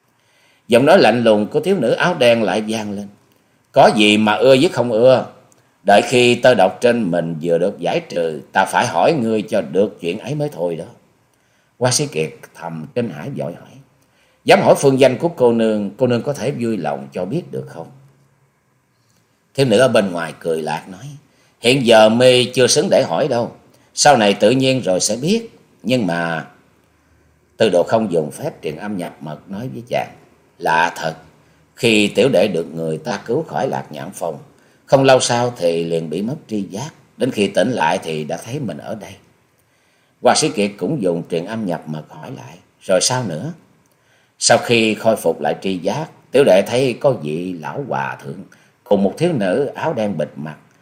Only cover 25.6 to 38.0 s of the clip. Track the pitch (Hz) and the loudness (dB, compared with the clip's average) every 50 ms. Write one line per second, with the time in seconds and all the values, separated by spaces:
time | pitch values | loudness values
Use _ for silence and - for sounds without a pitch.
25.6 | _ _ _ _ - 104 127 127 110 87 85 85 85 85 82 78 76 - - _ | _ _ _ _ -4 -2 -2 0 0 -2 -2 -2 -4 -4 -4 -6 -8 -12 -20 _
26.6 | _ _ _ _ _ _ _ _ _ _ _ _ _ _ _ _ _ _ _ _ | _ _ _ _ _ _ _ _ _ _ _ _ _ _ _ _ _ _ _ _
27.6 | 117 107 92 87 85 - 113 113 110 101 85 82 78 71 67 - 123 160 - - | 0 2 4 2 2 2 0 0 0 0 -2 -2 -2 -4 -8 -10 -10 -10 -10 -8
28.6 | - 82 73 80 95 104 107 92 85 80 - - 69 78 76 73 - - 98 98 | -10 -10 -10 -10 -10 -10 -8 -8 -10 -10 -12 -14 -14 -14 -14 -14 -14 -14 -12 -12
29.6 | 120 135 131 123 117 - - 67 60 - - - _ _ _ _ _ _ _ _ | -12 -12 -12 -14 -12 -6 -6 -6 -6 -6 -14 -20 _ _ _ _ _ _ _ _
30.6 | 85 85 80 82 85 85 - - - 80 80 - - - _ _ _ _ _ _ | -4 -2 0 0 0 -2 -4 -6 -8 -8 -8 -10 -16 -20 _ _ _ _ _ _
31.6 | _ _ _ - - 117 110 104 104 101 - - 104 139 - 87 87 - 85 82 | _ _ _ -2 0 2 2 2 2 0 2 2 2 2 4 2 2 2 0 -4
32.6 | 85 - 78 82 82 80 78 78 - - - - - - 117 151 165 - - - | -6 -6 -8 -8 -6 -6 -6 -6 -6 -8 -8 -8 -6 -6 -6 -6 -6 -6 -6 -6
33.6 | 104 135 - 67 - - 76 71 69 90 - - 90 85 76 71 - _ _ _ | -4 -4 -4 -6 -8 -10 -14 -14 -14 -14 -12 -10 -8 -8 -8 -10 -16 _ _ _
34.6 | _ _ _ _ _ _ - 135 135 135 131 127 127 - 131 120 120 123 120 - | _ _ _ _ _ _ 2 4 6 6 4 4 4 2 -2 -2 -2 -2 -4 -2
35.6 | 87 85 85 85 85 82 82 82 82 80 78 87 104 113 147 156 - - 110 104 | -2 -2 0 0 -2 -2 -4 -4 -4 -4 -6 -6 -6 -6 -8 -8 -10 -8 -8 -6
36.6 | 98 85 87 101 135 156 - _ _ _ _ - 117 131 - 107 101 95 - 92 | -6 -6 -10 -12 -12 -12 -14 _ _ _ _ -6 -4 -4 0 -2 -2 0 0 0
37.6 | 90 127 123 95 78 78 87 95 | 0 0 0 -2 0 0 -2 -2